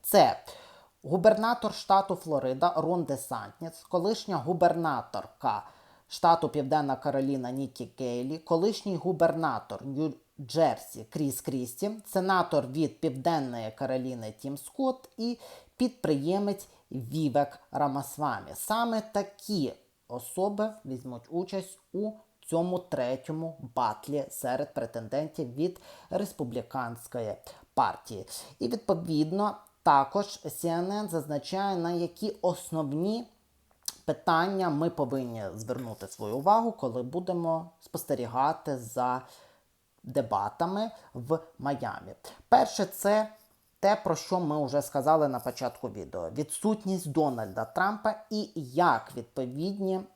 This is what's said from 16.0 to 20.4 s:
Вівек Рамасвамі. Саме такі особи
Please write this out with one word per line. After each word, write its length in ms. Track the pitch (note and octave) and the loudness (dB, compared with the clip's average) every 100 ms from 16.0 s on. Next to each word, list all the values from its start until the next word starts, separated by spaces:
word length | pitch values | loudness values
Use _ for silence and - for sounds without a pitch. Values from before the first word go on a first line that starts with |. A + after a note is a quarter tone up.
| - C#3+ D3 F#3+ G3+ G3 - _ _ | 0 2 2 0 0 -2 -8 _ _
Вівек 720 | C3+ A#2 D3+ D3+ C#3+ C#3+ - _ | -10 -4 0 2 2 2 -4 _
Рамасвамі. 800 | C3+ C#3+ C#3 C#3 - D3 G2+ - | 0 0 0 -6 -4 -2 -2 -8
Саме 460 | - - A3 A#3 A3 | -10 -2 0 2 0
такі 720 | A3 G3+ G3+ - - G3+ B2+ - _ _ _ | 0 -4 -4 -10 -4 0 0 -4 _ _ _
особи 640 | B2 - - | -10 -6 -2